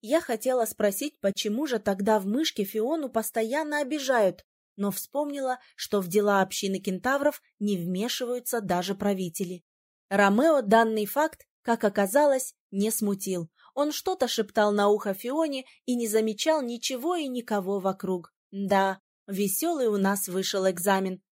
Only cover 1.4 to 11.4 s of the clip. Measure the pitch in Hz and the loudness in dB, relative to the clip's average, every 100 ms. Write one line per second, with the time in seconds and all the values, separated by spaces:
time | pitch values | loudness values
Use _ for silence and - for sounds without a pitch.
1.4 | 220 214 302 240 202 190 202 214 196 226 | -4 -2 -2 -2 -2 -2 2 2 2 -2
2.4 | 320 - 196 220 226 320 277 226 226 - | -2 -2 -4 -2 -2 -2 -2 -4 -4 -4
3.4 | 226 277 311 294 277 302 269 247 196 180 | -2 -2 -2 -4 -2 -4 0 2 2 0
4.4 | _ _ _ - 202 196 - 277 294 285 | _ _ _ -6 -4 -4 -6 -4 -4 -4
5.4 | 262 254 _ _ - 202 185 190 208 202 | -4 -6 _ _ -4 -2 0 0 2 2
6.4 | 190 - 196 190 190 185 247 277 285 285 | 2 -2 -4 -4 -4 -4 -2 2 0 -2
7.4 | _ _ 208 196 170 185 233 - 240 247 | _ _ -2 -2 -2 -4 -4 -4 -4 -6
8.4 | 240 240 202 180 180 196 202 196 185 165 | -4 -4 -2 -2 -2 -2 0 -2 -4 -6
9.4 | 180 180 _ _ _ _ _ 196 202 202 | -8 -8 _ _ _ _ _ 4 4 6
10.4 | 311 294 214 226 226 220 202 269 311 - | 4 4 6 6 6 2 -2 0 0 -2